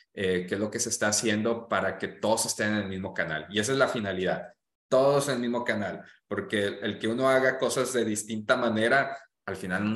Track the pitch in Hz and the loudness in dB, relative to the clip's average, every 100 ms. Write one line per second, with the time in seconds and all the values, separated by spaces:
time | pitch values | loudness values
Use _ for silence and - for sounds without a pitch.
0 | _ - 95 90 90 101 107 113 117 104 | _ -4 0 0 0 -2 -2 -2 -4 0
1 | 107 104 117 107 110 113 - 98 95 92 | 0 2 2 2 0 -2 0 0 0 -2
2 | 95 - 107 110 - - 107 107 98 95 | -6 -4 0 2 0 0 0 0 -2 -6
3 | 95 95 82 78 78 104 107 135 123 123 | -8 -4 -4 -4 -4 -2 0 2 2 2
4 | 101 92 90 87 - - _ _ _ 131 | -4 -2 0 -2 -6 -18 _ _ _ 4
5 | 139 143 143 127 120 120 - 110 98 95 | 6 4 2 -2 -2 -2 -2 -2 -2 -6
6 | - - _ 101 98 107 101 - 98 101 | -12 -20 _ -6 -2 0 0 -2 -6 -4
7 | 110 117 131 131 131 123 127 135 123 123 | -2 2 4 4 4 2 0 0 0 0
8 | 110 104 - 110 107 127 120 110 113 135 | 0 -2 -4 -8 0 2 2 2 4 4
9 | 139 - - _ - 92 92 92 104 | 2 -6 -14 _ -10 -8 -4 -2 0